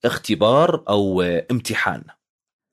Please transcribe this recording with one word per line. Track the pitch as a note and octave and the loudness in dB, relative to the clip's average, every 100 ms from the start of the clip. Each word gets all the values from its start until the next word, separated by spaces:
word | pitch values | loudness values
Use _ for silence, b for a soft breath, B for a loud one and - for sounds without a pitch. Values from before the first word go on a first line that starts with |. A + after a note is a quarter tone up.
| A#2+ | -4
اختبار | C3 - G#2+ G#2+ C3+ E3+ D#3+ - | -4 -4 2 4 4 2 0 -2
أو | G#2 G2 F#2 | 0 0 0
امتحان، | F2 E2+ - B2 - G#2+ - C#2+ - - _ _ _ _ _ | 0 -2 -2 -4 -4 -4 -4 -4 -12 -20 _ _ _ _ _